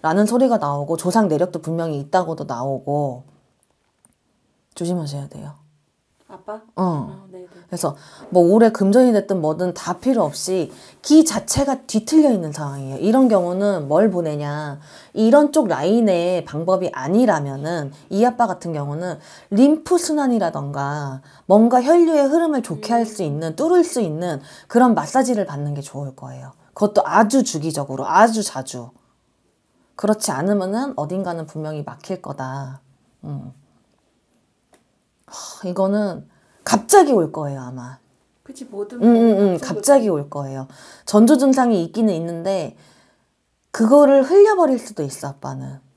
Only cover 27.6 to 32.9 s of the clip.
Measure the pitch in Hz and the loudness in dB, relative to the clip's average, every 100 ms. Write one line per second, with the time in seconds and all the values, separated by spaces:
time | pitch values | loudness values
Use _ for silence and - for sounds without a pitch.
27.6 | 156 147 139 135 135 165 226 220 196 131 | -6 -6 -8 -8 0 4 4 2 -6 -8
28.6 | 131 123 120 _ _ _ _ _ _ _ | -10 -14 -16 _ _ _ _ _ _ _
29.6 | _ _ _ - 208 214 - 135 180 208 | _ _ _ -6 -2 -2 -2 -4 -2 -2
30.6 | 185 214 269 - 147 185 180 170 156 156 | -2 -6 -6 -8 -8 -6 -6 -8 -10 -10
31.6 | 151 156 143 139 - 185 - 143 131 135 | -10 -10 -12 -16 -12 -12 -10 -10 -10 -10
32.6 | 135 135 _ | -12 -16 _